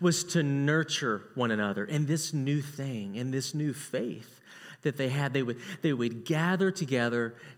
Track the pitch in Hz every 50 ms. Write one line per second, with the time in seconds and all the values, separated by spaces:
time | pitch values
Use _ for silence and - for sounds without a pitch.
0 | 180 175 160 - - - - 170 147 143 139 139 139 147 151 160 156 - - -
1 | 143 120 107 98 - - - 127 123 113 110 107 104 101 98 101 104 - 151 147
2 | 151 139 160 156 - - 160 147 131 139 147 151 139 143 - - 135 139 127 110
3 | 101 98 98 117 123 131 131 135 131 - - 151 151 147 123 - - - - 151
4 | 220 - - 117 - - - - - - - - - - - - - 151 - -
5 | 135 127 131 143 143 135 131 139 131 120 117 117 - 196 185 - - 160 139 120
6 | 120 120 117 117 - - 160 156 165 180 185 175 196 190 190 - 165 123 135 120
7 | 117 120 120 120 117 117 117 - - - -